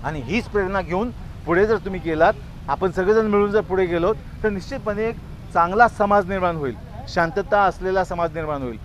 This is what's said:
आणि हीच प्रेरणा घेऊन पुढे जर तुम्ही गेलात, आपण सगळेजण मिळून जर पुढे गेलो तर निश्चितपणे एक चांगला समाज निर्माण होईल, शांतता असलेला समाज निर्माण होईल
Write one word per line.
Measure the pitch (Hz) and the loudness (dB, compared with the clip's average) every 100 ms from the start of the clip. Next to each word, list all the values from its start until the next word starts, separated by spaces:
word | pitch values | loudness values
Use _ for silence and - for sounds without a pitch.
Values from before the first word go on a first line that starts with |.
आणि | 143 156 | -6 -6
हीच | 120 202 | -4 -4
प्रेरणा | - 202 185 196 | -2 -2 0 -2
घेऊन | 165 180 240 - - - - | -2 -2 -2 -6 -12 -12 0
पुढे | 170 214 | 2 4
जर | 220 | 2
तुम्ही | 196 185 | -2 -6
गेलात, | 160 156 170 220 - - - | -4 4 4 4 -8 -12 -4
आपण | - 185 | 0 0
सगळेजण | 170 185 220 220 | 0 4 4 4
मिळून | 208 208 | 2 4
जर | 208 | 2
पुढे | - 196 185 | 2 0 2
गेलो | 170 175 | 2 0
तर | 220 - - 214 | 0 -6 -4 -2
निश्चितपणे | 202 - 269 226 202 | -2 -6 -6 -4 -2
एक | 220 233 - - - | -4 -6 -12 -14 -4
चांगला | 175 170 202 233 | 2 2 6 4
समाज | - 202 202 185 | 6 4 4 4
निर्माण | 196 180 165 | 0 0 0
होईल, | 139 110 - - - | -4 -6 -12 -12 -4
शांतता | - 165 170 190 202 | 0 0 0 0 4
असलेला | 196 165 185 190 | 4 2 -2 0
समाज | 175 175 170 | 0 -2 -2
निर्माण | 160 156 147 | -2 -6 -4
होईल | 127 113 | -6 -8